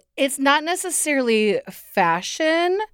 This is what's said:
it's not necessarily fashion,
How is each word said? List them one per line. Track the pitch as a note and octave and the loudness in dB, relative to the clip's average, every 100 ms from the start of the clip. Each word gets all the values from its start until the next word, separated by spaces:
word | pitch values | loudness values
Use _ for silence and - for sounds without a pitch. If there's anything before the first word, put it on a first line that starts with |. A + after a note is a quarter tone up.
| _ - | _ -4
it's | C4+ C4+ | -4 0
not | C4+ D4 | 2 2
necessarily | D4+ F4+ F#4 - D#4 C#4 B3 A3 G#3+ F#3 - | 0 -4 -4 -4 0 0 2 2 2 0 -4
fashion, | - - - F3 E3 - - D#4 E4 F4 F#4+ G#4+ | -18 -6 0 2 2 -2 -2 0 2 0 -2 -6